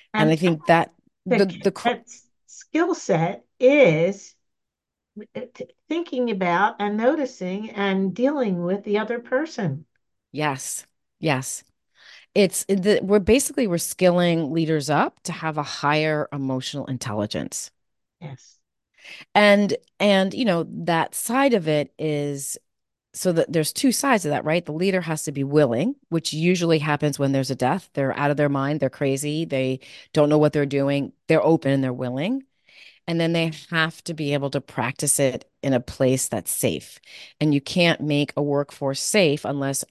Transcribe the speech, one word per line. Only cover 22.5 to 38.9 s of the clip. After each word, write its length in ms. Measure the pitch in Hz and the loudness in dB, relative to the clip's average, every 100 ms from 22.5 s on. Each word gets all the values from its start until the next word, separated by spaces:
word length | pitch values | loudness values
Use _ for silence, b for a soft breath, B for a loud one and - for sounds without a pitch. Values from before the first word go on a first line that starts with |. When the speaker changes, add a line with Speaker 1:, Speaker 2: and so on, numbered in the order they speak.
| - _ _ _ _ _ | -12 _ _ _ _ _
Speaker 1:
so 180 | - 185 | -4 0
that 180 | 165 - | 0 2
there's 220 | 165 151 | 0 -2
two 180 | - 262 | 0 0
sides 340 | - 277 220 156 | 2 2 2 2
of 60 | |
that, 140 | 139 151 | -2 0
right? 200 | 170 170 | -2 -2
The 80 | |
leader 280 | 151 190 185 | -2 0 0
has 220 | 165 156 | -2 -6
to 80 | - | -4
be 100 | 139 | -4
willing, 520 | 139 151 131 117 220 285 - | 2 4 4 2 -2 -4 -4
which 240 | 165 - | -4 -4
usually 460 | 156 170 180 170 156 | 0 2 2 2 2
happens 400 | 151 147 151 139 | 2 0 0 0
when 120 | 139 | 0
there's 200 | 135 131 | 0 -2
a 40 | 131 | 0
death. 340 | 127 - - | 0 0 -4
They're 240 | - 135 - | -4 -2 0
out 140 | 143 | 0
of 60 | 147 | 2
their 120 | 147 | 0
mind. 300 | 139 139 151 | 0 -2 -2
They're 100 | 131 | -4
crazy. 560 | - 143 135 147 151 165 | -2 -2 -2 -4 -6 -4
They 360 | 135 131 131 B B B | -2 -2 -4 B B B
don't 160 | 156 147 | 2 4
know 80 | 151 | 6
what 160 | 151 | 4
they're 120 | 151 143 | 2 0
doing. 480 | 139 139 143 135 _ - | 0 0 -2 -4 _ 0
They're 160 | 160 | 2
open 280 | 156 160 135 | 4 2 2
and 120 | 139 | 0
they're 100 | 131 | 0
willing. 500 | 127 123 131 185 269 - b b b b b - | -4 -6 -4 -4 -4 -8 b b b b b -6
And 120 | 165 | -2
then 140 | 165 | 0
they 180 | 170 165 156 - | 0 -2 -6 -6
have 320 | 165 160 - - | -2 -2 -4 -12
to 80 | |
be 200 | 156 143 | -6 -2
able 160 | 143 139 | -2 -2
to 100 | 139 | -6
practice 580 | - - 127 - 143 - | -6 -6 -4 -4 -2 2
it 260 | 135 - - _ | 0 -2 -12 _
in 100 | 139 | -2
a 60 | 127 | -2
place 460 | - - 131 131 - | -2 0 0 2 -2
that's 220 | 110 - | -6 -6
safe. 480 | - 117 76 - - B B B - | -2 -2 -4 -10 -20 B B B -2
And 140 | 151 | 0
you 80 | 143 | 0
can't 400 | - 180 170 - | 0 2 2 2
make 320 | 151 143 143 - | 0 0 -2 -2
a 60 | |
workforce 580 | 147 143 143 - 139 | -2 -2 -4 -6 -6